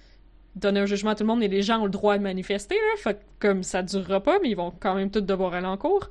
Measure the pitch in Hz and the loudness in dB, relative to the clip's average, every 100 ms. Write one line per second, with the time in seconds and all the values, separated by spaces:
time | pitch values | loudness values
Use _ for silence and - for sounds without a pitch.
0 | - - - - - 190 202 202 202 202 | -20 -20 -20 -20 -20 -4 0 2 2 0
1 | 214 214 214 233 208 196 202 226 202 196 | 0 0 2 2 2 0 2 0 0 0
2 | 208 202 196 185 185 202 - 403 427 427 | 2 2 0 -4 -4 -4 -2 0 0 0
3 | 226 196 - - 208 190 180 190 185 196 | -2 -4 -8 -2 2 2 0 -4 -2 -4
4 | 180 196 - 392 294 180 175 175 202 190 | 0 0 2 2 2 -2 -4 -4 -2 0
5 | 196 214 190 185 185 180 185 196 302 392 | 0 -2 0 0 0 -2 -4 -2 2 0
6 | - | 0